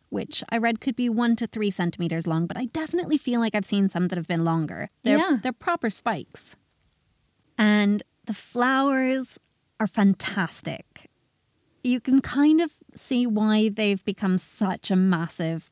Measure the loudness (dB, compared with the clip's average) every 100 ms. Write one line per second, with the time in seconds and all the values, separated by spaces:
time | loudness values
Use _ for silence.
0 | _ -8 -8 -8 -6 -2 -2 -2 -4 -2
1 | -2 0 0 0 -2 -4 -2 -2 -2 -2
2 | -4 -2 -2 -2 -2 -4 -6 -6 -4 -4
3 | 0 -2 0 -2 0 -2 -2 0 0 0
4 | -2 -2 -4 -2 0 0 -2 -6 -12 _
5 | 0 2 2 0 -2 -6 -4 -2 -2 -4
6 | -4 -6 -8 -16 -20 -20 _ _ _ _
7 | _ _ _ _ _ 0 2 4 4 0
8 | -2 _ -12 -12 -6 0 2 2 2 2
9 | 2 0 -4 -12 _ _ _ -4 -4 4
10 | 4 4 -2 -4 -4 -6 -8 -10 -12 -20
11 | -20 _ _ _ _ _ _ _ -2 -2
12 | 4 2 4 4 6 6 2 -4 _ -16
13 | -4 0 2 2 2 4 2 0 0 0
14 | -2 -2 0 0 -2 -4 -2 -2 0 2
15 | 4 2 -2 -4 -4 -4 -8